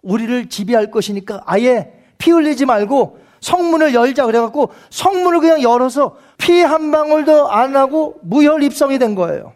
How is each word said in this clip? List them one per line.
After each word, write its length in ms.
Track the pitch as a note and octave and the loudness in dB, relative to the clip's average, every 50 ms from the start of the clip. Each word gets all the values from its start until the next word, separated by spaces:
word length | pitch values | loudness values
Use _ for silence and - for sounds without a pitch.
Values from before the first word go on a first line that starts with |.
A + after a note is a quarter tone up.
우리를 460 | _ F#3+ F#3 A3 A3+ A3+ B3 B3 A#3 - | _ -4 -4 -4 -4 -4 -4 -6 -6 -8
지배할 420 | - - G3+ F#3 A#3+ A3+ G#3 G#3+ | -10 -10 -6 -2 0 0 0 0
것이니까 520 | G#3+ A3+ G3 - G3+ G3 F#3+ - G3+ G3 - | -4 -6 -6 -4 -8 -10 -10 -10 -12 -12 -6
아예 480 | - E3+ G3+ A#3+ B3+ B3+ A3+ F3 - - _ _ _ _ | -4 -2 0 2 2 0 0 -2 -8 -18 _ _ _ _
피 140 | _ - E4 | _ 0 2
흘리지 340 | E4+ E4+ D4+ D4+ D4 A#3 C#4 | 2 4 2 0 -2 -2 0
말고 520 | C4+ A#3+ G#3 G#3 G3+ C#4 C#4 A3 D3 - - _ _ _ _ | 0 0 0 0 0 0 0 0 -2 -4 -20 _ _ _ _
성문을 540 | - - - F4+ F4 E4+ D#4+ D#4+ D#4+ D4+ B3 | -6 -4 -2 -2 0 0 2 2 2 2 2
열자." 320 | A#3+ A#3 C4 C4 C#4+ C4 | 2 0 0 0 -2 -2
그래갖고 440 | A3+ A3+ A#3 A#3 A3+ A#3 C#4+ C4+ - - - _ _ | 0 0 0 -2 -2 -2 -4 -4 -4 -4 -18 _ _
성문을 500 | - - - F#4 G4 F4+ F4+ F4+ E4+ E4+ | -14 -2 -2 -2 0 0 0 0 0 2
그냥 220 | D4+ E4 E4 D#4 | 4 2 2 4
열어서 540 | C4 A#3 A#3 A#3+ B3+ B3+ A#3+ C#4 C#4+ G3 - - _ _ _ _ | 2 0 2 2 0 -2 0 -2 -2 -2 -4 -14 _ _ _ _
피 220 | - - F4 F4 | 0 2 4 4
한 300 | F4 C#4+ D4+ D#4+ D#4 D4+ | 4 2 0 -2 -2 -2
방울도 600 | D4 D#4 D4+ D4+ D4+ D#4 D4 D4+ D#4 D4+ C#4+ - | -2 -2 0 0 0 0 2 4 4 4 4 2
안 260 | - G#3+ B3 C4+ C4+ | 0 0 0 0 2
하고 400 | C#4 C4+ C4+ C#4 D#4+ D#4 D4 - - | 0 0 0 0 -2 -4 -4 -8 -14
무혈 400 | - E3+ G3 C#4+ D4 D4 D4+ D#4+ | -10 -4 0 2 4 4 2 2
입성이 360 | C#4+ C#4+ - - D4 C#4 C4+ C4+ | 0 -2 0 -2 -2 0 0 0
된 160 | B3+ A3+ G#3 | -2 -2 -2
거예요. 380 | F#3+ F3+ E3 D3+ C3+ - - - | -4 -4 -4 -4 -8 -10 -16 -20